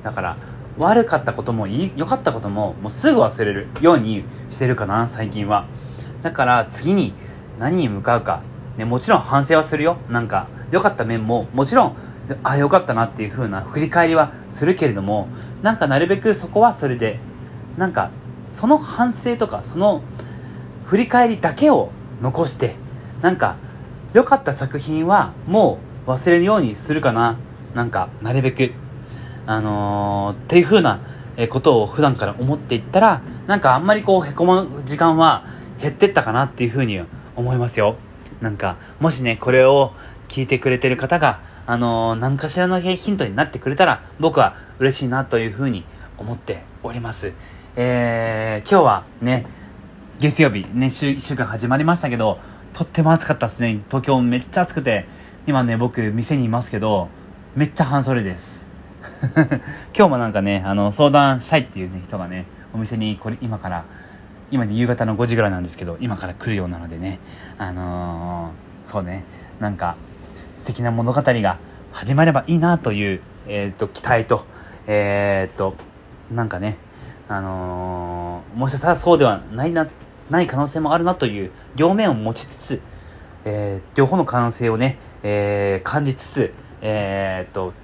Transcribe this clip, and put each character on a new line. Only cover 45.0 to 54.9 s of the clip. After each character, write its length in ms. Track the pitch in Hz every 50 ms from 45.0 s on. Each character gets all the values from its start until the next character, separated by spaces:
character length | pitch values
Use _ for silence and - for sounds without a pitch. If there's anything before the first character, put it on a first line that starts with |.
| 139 127
い 0 |
な 160 | 127 131 135
と 140 | - - 117
い 80 | 113 113
う 40 |
風 180 | 101 104 139 135
に 120 | 113 92 85 - - - - - - -
思 160 | 101 110 117
っ 40 | 117
て 260 | - - 101 87 - - - - -
お 80 | 113
り 80 | 117 120
ま 120 | 117 113
す。 220 | 107 - - 98 87 - - - - - - - -
え 880 | 123 123 123 123 123 120 120 117 113 113 113 110 110 110 110 110 107 -
ー、 40 | -
今 100 | 202 190
日 40 | 160
は 200 | 123 104 92 - - - -
ね、 240 | - 123 127 123 117 - - - - - - - - - - - - - - -
月 220 | - 151 - -
曜 80 | 160 135
日、 160 | 101 101 92 - -
ね、 160 | 123 131 131
週、 200 | 131 - 147 139
一 140 | 135 139 -
週 120 | - 147
間 100 | 127 127
始 220 | - - 113 117 120
ま 80 | 131
り 80 | 135 147
ま 120 | 160 175
し 60 | 170
た 80 | - 139
け 80 | 120 113
ど、 220 | 113 107 - - - - - - - - -
と 100 | - 165
っ 40 | -
て 140 | - -
も 100 | 160 160
暑 140 | 165 156 -
か 80 | - 151
っ 40 | -
た 100 | 123 113
っ 20 |
す 120 | - -
ね。 180 | 120 117 110 104 101 -
東 180 | - 135 120
京 160 | 143 139 131
め 160 | 123 120 120 127
っ 80 | 123 -
ち 80 | - 190
ゃ 40 |
暑 120 | 180 - -
く 80 | 160
て、 240 | 131 127